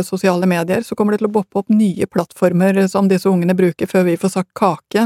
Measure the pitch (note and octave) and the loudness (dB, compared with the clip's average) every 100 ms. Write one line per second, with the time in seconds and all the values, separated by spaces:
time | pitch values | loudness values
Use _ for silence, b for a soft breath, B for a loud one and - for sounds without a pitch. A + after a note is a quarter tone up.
0 | F3+ F#3+ F#3+ F3+ F#3 E3+ E3 G3 A#3 A3+ | 0 -2 0 0 0 0 -2 -4 -4 -2
1 | G#3 G#3 G#3+ G#3+ F#3 G3+ - G#3+ G#3 E3 | -2 0 -2 -2 -4 -6 0 2 2 0
2 | G3 F#3 E3+ - F3+ F3 F#3+ G3 F#3+ G3 | -4 -4 -6 0 0 2 2 2 0 2
3 | G3 F#3+ G3 F#3 F3 F#3 F3+ - - F#3+ | 2 2 2 0 0 2 0 0 -2 0
4 | F3+ E3+ F#3+ F#3+ F#3 - G3 D3+ _ G#3 | 0 0 -2 -4 -6 -2 -2 -2 _ -2